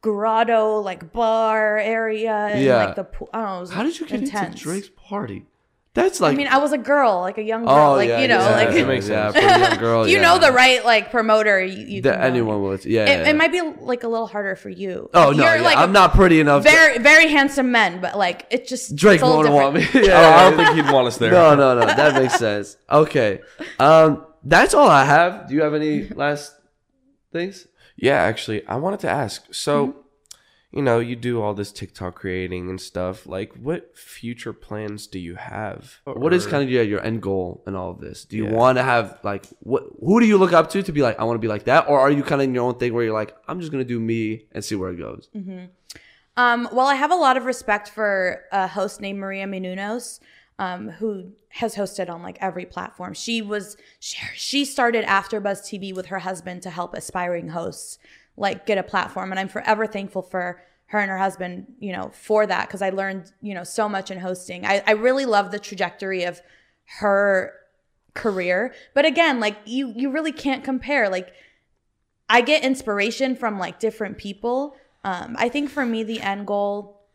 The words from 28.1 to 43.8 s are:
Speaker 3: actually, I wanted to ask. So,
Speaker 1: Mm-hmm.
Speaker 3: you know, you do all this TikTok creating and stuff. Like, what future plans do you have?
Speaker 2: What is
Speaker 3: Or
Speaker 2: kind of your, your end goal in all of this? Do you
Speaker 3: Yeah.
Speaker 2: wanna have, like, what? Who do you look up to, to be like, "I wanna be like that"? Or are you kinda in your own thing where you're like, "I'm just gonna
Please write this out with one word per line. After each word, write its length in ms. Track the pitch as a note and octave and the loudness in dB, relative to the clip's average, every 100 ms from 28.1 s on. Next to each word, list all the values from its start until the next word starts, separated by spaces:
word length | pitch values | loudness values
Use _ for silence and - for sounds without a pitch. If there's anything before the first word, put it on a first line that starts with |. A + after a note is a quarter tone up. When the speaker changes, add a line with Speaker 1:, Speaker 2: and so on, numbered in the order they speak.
| C#3 | 2
Speaker 3:
actually, 460 | F2+ A2+ - G#2+ - | 0 -2 -8 -8 -8
I 80 | A#2 | -6
wanted 240 | E3+ G3+ | -6 -6
to 80 | F3 | -4
ask. 360 | G#2 A#2 - _ | -4 -4 -10 _
So, 340 | - - D3 C#3+ | -10 -4 -2 -2
Speaker 1:
Mm-hmm. 120 | - _ _ _ - _ _ _ - | -8 _ _ _ -20 _ _ _ -6
Speaker 3:
you 20 | |
know, 160 | C3+ A#2 | 0 0
you 160 | A#2 A#2+ | -2 -6
do 260 | B2 A#2+ | -6 -4
all 120 | G#2 | -4
this 180 | G2+ G2+ | -6 -10
TikTok 440 | - G2 - F#2 - | -12 -18 -12 -14 -10
creating 540 | G2 F#2 F#2 F2+ F2+ | -8 -8 -8 -8 -10
and 120 | F#2 | -12
stuff. 440 | - - F2+ F#2+ - | -10 -8 -8 -8 -12
Like, 280 | F#2+ G#2 | -12 -12
what 440 | - A#2+ E3+ - _ | -12 -10 -10 -10 _
future 540 | - - A#2 A#2+ - | -20 -16 -14 -12 -14
plans 560 | G#2+ - G#2+ G#2+ G#2 - | -16 -14 -12 -12 -14 -14
do 100 | F#2+ | -14
you 160 | E2+ F#2 | -14 -16
have? 680 | - - G#2+ - - _ | -14 -12 -12 -12 -20 _
Speaker 2:
What 300 | - B2+ D3 | -16 -4 0
is 120 | F3 - | 0 0
Speaker 3:
Or 40 | |
Speaker 2:
kind 140 | D3 | -2
of 60 | C3+ | 0
your, 140 | B2 | 0
your 180 | A2 G2+ | 0 -2
end 200 | - A2+ | -4 -6
goal 420 | G2 G2 F2+ F2 - | -4 -4 -6 -10 -12
in 100 | F#2+ | -10
all 160 | F2+ | -10
of 100 | F2 | -12
this? 240 | D#2 - - | -16 -18 -12
Do 100 | A2 | -8
you 120 | G#2+ | -4
Speaker 3:
Yeah. 40 | |
Speaker 2:
wanna 320 | A2 B2 B2+ | 2 2 2
have, 340 | C3 A#2+ G2 - | 0 -2 -2 -8
like, 220 | G#2 G2+ - - | -10 -10 -12 -20
what? 220 | - B2+ - - | -6 -6 -6 -10
Who 180 | D3 G#3+ | 0 4
do 60 | A#3 | 4
you 120 | G#3 | 4
look 140 | F#3 | 4
up 180 | E3+ D#3+ | 4 2
to, 120 | G3 | -2
to 80 | F#3+ | -4
be 100 | D3 | -2
like, 160 | B2+ G#2+ | -2 0
"I 60 | |
wanna 160 | A2+ A#2 | -4 -4
be 80 | A2 | -4
like 160 | G#2 | -4
that"? 240 | - C#3+ - | 0 0 2
Or 100 | C#3+ | 2
are 100 | C3+ | 4
you 120 | C#3+ | 2
kinda 200 | C3+ C#3+ | 0 -2
in 100 | C3+ | -2
your 120 | B2 B2 | -2 -4
own 100 | A#2+ | -4
thing 160 | B2 | -4
where 120 | A#2 A#2 | -2 -2
you're 80 | |
like, 200 | G#2+ G#2+ - - | -4 -6 -12 -14
"I'm 140 | F3 | -12
just 100 | E3 | -8
gonna 140 | C#3+ | -8